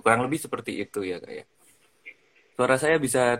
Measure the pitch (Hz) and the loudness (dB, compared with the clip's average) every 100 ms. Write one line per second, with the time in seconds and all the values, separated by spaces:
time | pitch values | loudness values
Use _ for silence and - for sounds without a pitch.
0 | 110 113 131 - - 120 117 101 101 104 | 2 2 2 -4 -6 -8 -8 -8 -6 -6
1 | 95 87 - - - _ _ _ _ _ | -6 -8 -10 -16 -16 _ _ _ _ _
2 | - - _ _ _ - 127 131 151 160 | -20 -20 _ _ _ 0 2 2 4 2
3 | 131 131 123 120 | 2 2 2 2